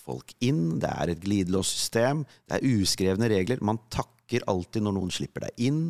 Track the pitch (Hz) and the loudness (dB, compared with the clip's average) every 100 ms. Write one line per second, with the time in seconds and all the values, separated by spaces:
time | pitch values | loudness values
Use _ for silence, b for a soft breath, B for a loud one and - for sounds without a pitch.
0 | - 135 - - 120 160 165 82 78 67 | -12 -12 -12 -2 0 2 0 0 -2 0
1 | 80 82 98 101 90 95 - - - 117 | -2 -2 0 2 2 0 0 -2 -2 2
2 | 123 151 143 b - 80 135 110 92 - | 2 0 -4 b -6 0 2 2 2 2
3 | 95 95 117 98 92 127 101 117 - - | 2 2 2 2 2 0 0 -2 -4 -6
4 | - _ - 117 - 92 87 113 104 95 | -6 _ -4 -2 0 0 -2 -2 0 0
5 | 90 - - - - - 123 156 | -2 -4 -6 -8 -8 -2 0 0